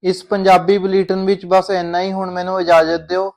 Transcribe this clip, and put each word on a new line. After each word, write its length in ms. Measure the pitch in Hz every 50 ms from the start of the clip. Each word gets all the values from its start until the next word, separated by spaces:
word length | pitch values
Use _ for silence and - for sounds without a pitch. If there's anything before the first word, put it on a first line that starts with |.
ਇਸ 220 | 196 185 185 - -
ਪੰਜਾਬੀ 540 | - 208 196 190 190 185 180 170 185 202 196
ਬੁਲੇਟਿਨ 460 | 185 196 190 196 185 185 190 190 190
ਵਿੱਚ 200 | 190 202 180 185
ਬਸ 240 | 175 190 190 180 -
ਇੰਨਾ 300 | 196 180 170 170 170 175
ਹੀ। 120 | 185 196
ਹੁਣ 180 | 190 190 190 185
ਮੈਨੂੰ 300 | 180 180 180 185 190 190
ਇਜਾਜ਼ਤ 480 | 175 175 170 165 160 160 170 165 160 165
ਦਿਓ। 220 | 180 185 190 196 -